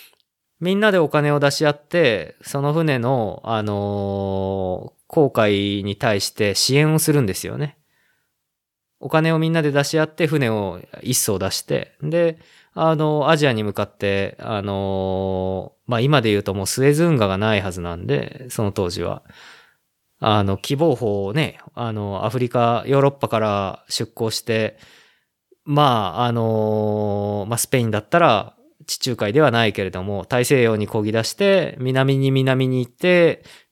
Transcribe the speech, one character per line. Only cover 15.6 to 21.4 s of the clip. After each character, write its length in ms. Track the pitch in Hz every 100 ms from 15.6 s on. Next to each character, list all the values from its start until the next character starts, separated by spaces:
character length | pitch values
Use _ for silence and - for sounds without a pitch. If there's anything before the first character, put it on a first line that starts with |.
| - - -
ま 120 | 120
あ、 20 |
今 220 | 135 147
で 80 | 117
言 100 | 101
う 20 |
と 120 | 101
も 80 | 98
う 40 | 95
ス 180 | - 135
エ 80 |
ズ 100 | 147
運 140 | 170 143
河 100 | 101
が 80 | 95
な 180 | 107
い 60 | 104
は 100 | 95
ず 100 | 90
な 160 | 87 85
ん 100 | 104
で、 400 | 143 - - 123
そ 140 | -
の 100 | 104
当 160 | 98 90
時 140 | 92
は。 200 | 90 98 - - - - _ _ _ _ _ _
あ 220 | 110 107
の、 140 | 98 98
喜 200 | - 139
望 200 | 165 120
峰 280 | 117 101 98
を 60 |
ね、 240 | 131